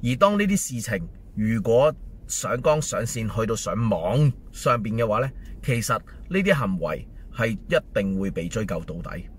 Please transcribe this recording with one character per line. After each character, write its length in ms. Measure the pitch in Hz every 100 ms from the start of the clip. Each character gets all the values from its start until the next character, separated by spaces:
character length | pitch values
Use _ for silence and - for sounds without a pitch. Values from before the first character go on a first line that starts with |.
而 140 | 117 127
當 220 | 202 208
呢 80 | 202
啲 100 | 196
事 240 | - 123
情 280 | 107 101 85 - -
如 260 | - 107 113
果 340 | 101 117 147 - - - -
上 320 | - - 120
綱 180 | 127 151
上 240 | 143 95
線， 340 | 117 120 110 95
去 80 | 110
到 80 |
上 200 | 113 - 95 117
網 420 | 92 87 120 147 - -
上 320 | - 147 120
邊 120 | 107
嘅 120 | 113 117
話 140 | 107
呢， 100 | 135 - - -
其 200 | - 120
實 100 | 107 110
呢 40 | - - - 180
啲 120 | 202
行 240 | 160 107 95
為 260 | 78 76 58 - - -
係 120 | 117
一 260 | 107 - 170 -
定 260 | - 101 95
會 120 | 98
被 180 | 90 85
追 160 | 113
究 180 | 104 85 82
到 80 |
底。 300 | 80 - - -